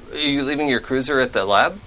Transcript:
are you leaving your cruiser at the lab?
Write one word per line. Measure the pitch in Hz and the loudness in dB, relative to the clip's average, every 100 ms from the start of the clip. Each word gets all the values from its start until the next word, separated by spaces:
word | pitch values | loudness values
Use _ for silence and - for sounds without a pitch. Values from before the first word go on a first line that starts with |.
| - | -14
are | 147 | -4
you | 147 143 | -2 0
leaving | 135 147 147 | -2 -2 0
your | 120 | -2
cruiser | - 131 131 135 | -2 -2 0 0
at | 127 | 2
the | 110 98 | 0 2
lab? | 101 151 196 | 4 2 -2